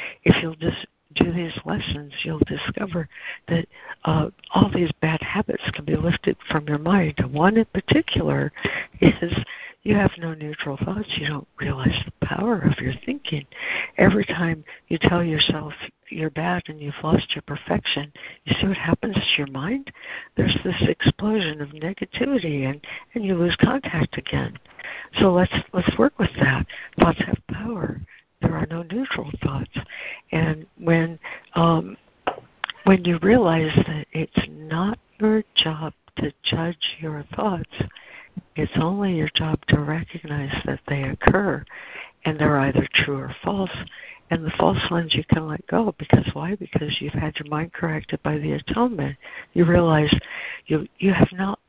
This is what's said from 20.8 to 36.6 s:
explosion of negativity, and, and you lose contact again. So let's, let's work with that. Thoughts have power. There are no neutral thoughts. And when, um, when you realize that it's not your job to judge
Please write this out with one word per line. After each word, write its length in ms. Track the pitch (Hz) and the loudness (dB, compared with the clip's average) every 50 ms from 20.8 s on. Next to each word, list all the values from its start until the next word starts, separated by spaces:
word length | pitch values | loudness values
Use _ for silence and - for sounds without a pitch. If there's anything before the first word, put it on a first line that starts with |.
| - - | 0 0
explosion 720 | - - - - - - 196 214 220 214 185 156 151 151 | 0 2 2 0 0 0 0 0 0 0 0 -2 -4 -6
of 80 | 147 143 | -8 -10
negativity, 1000 | 147 156 156 170 196 - 190 - - - 247 269 277 233 175 160 147 139 135 131 | -10 -8 -8 -8 -6 -6 -10 -8 -4 -4 -2 0 0 0 0 0 -2 -2 -2 -2
and, 160 | 139 147 - - - - - _ - | -4 -6 -10 -14 -16 -16 -16 _ -8
and 100 | 240 208 | -4 -2
you 120 | 190 190 | 0 2
lose 200 | 170 175 175 - - | 2 2 2 4 4
contact 560 | - 220 254 277 - - - 143 - - - - | 4 4 4 2 -2 -2 -2 -2 -2 -2 -2 -8
again. 400 | - - - - - 113 - - _ - - - - - - - - - - - | -8 -4 -4 -2 -4 -4 -8 -12 _ -20 -20 -16 -14 -14 -14 -14 -14 -8 0 4
So 120 | - 190 | 4 6
let's, 220 | 180 180 180 - - - - - - | 6 6 4 4 2 -2 -4 -2 -4
let's 240 | 180 175 - - - | -2 0 0 2 4
work 200 | 226 294 _ - | 2 2 _ 2
with 120 | 202 - - - | -2 -2 2 2
that. 260 | 147 135 131 - - - - - - - - - | 2 2 2 0 -2 -6 -10 -16 -16 -8 2 4
Thoughts 200 | 180 170 160 - - | 4 4 4 2 -2
have 120 | - - - _ - | -4 -4 -6 _ -8
power. 500 | - - 208 233 233 185 151 - - - - - - - _ _ _ - | -10 -8 -6 -6 -6 -4 -4 -6 -6 -8 -10 -16 -18 -20 _ _ _ -2
There 140 | - 165 165 | -2 -2 0
are 120 | 156 156 156 | 0 -4 -4
no 160 | 165 170 170 | -4 -8 -8
neutral 460 | 160 185 240 269 - - - - 147 - - - | -6 -4 -4 -4 -4 -6 -8 -8 -8 -8 -4 -4
thoughts. 340 | 147 139 135 127 - - 123 - - - - - - - - _ - | -4 -2 -4 -6 -6 -8 -10 -10 -10 -14 -14 -14 -14 -14 -16 _ -4
And 340 | - 160 160 156 156 156 160 _ _ - | 0 0 2 0 0 -4 -6 _ _ -4
when, 420 | 175 165 165 165 165 165 165 160 - - - - - _ - | 2 4 4 4 4 0 -4 -10 -14 -16 -16 -16 -16 _ 2
um, 420 | 175 165 165 165 160 170 190 208 - _ _ _ _ - - - - - _ _ - - - - - - | 4 4 6 4 4 0 -4 -10 -16 _ _ _ _ -6 -6 -6 -8 -14 _ _ -8 -8 -8 -6 0 6
when 180 | 190 196 185 175 | 6 6 6 6
you 160 | 175 175 160 | 2 0 2
realize 540 | 165 196 226 254 214 170 165 160 156 156 160 160 - - | 6 6 6 8 6 6 4 4 2 4 4 4 4 4
that 200 | 156 151 147 _ - | -2 -6 -8 _ -4
it's 340 | 156 160 - - - - - | -6 -4 -2 -2 -2 -2 -2
not 480 | 156 151 156 156 156 165 185 202 233 - _ _ _ - | -8 -16 -10 -6 -2 -2 0 -2 -2 -4 _ _ _ 0
your 240 | 214 214 220 220 214 _ - | 2 2 2 2 0 _ 0
job 380 | - - 160 156 151 160 151 - _ _ - - - | 0 0 0 -2 -4 -6 -8 -8 _ _ -16 -6 -4
to 140 | - 147 - _ - | -4 -4 -4 _ -6
judge 540 | - - 156 | -4 -2 -2